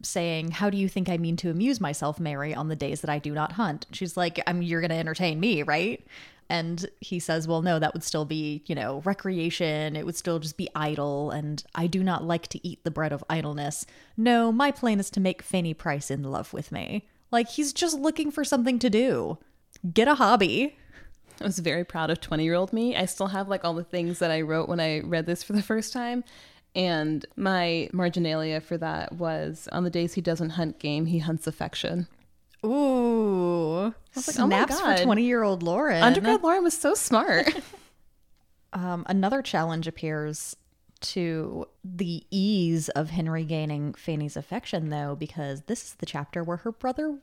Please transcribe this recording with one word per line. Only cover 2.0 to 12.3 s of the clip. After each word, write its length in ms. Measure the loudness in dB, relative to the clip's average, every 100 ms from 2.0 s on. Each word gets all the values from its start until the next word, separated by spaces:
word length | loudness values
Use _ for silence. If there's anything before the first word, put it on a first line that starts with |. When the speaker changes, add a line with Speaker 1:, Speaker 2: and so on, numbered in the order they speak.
| -2 -2
Speaker 1:
Mary, 340 | -4 -4 -4
on 140 | -4 -4
the 80 | -2
days 240 | -2 -4
that 100 | -2
I 80 | -4
do 160 | -2
not 200 | -2 -2
hunt?" 320 | 0 -2 -2 -8
She's 240 | -8 -6 0
like, 240 | 0 0 0
"I 60 |
mean, 160 | 0 0
you're 140 | 0
gonna 140 | 0 0
entertain 440 | -2 0 0 2
me, 240 | 2 2
right?" 420 | 2 2 0 -4 -10 -20 -20 -20 -4
And 380 | -2 -2 -4 -8 -12
he 200 | -6 -4
says, 280 | -2 -2 0
"Well, 140 | 0
no, 160 | 2 2
that 160 | 2
would 100 | 0
still 220 | -4 -2 -2
be, 380 | -2 -4 -6 -4
you 80 |
know, 280 | -4 -4 -2 -2
recreation. 920 | -2 -2 -2 -2 0 0 0 -2 -4
It 80 | -6
would 80 | -6
still 240 | -2 -2
just 180 | -4 -6
be 100 | -6 -4
idle, 540 | -2 -2 -2 -2 -2
and 340 | -4 -4 -6 -8 -2
I 100 | 0
do 180 | 2
not 200 | 2 0
like 240 | 0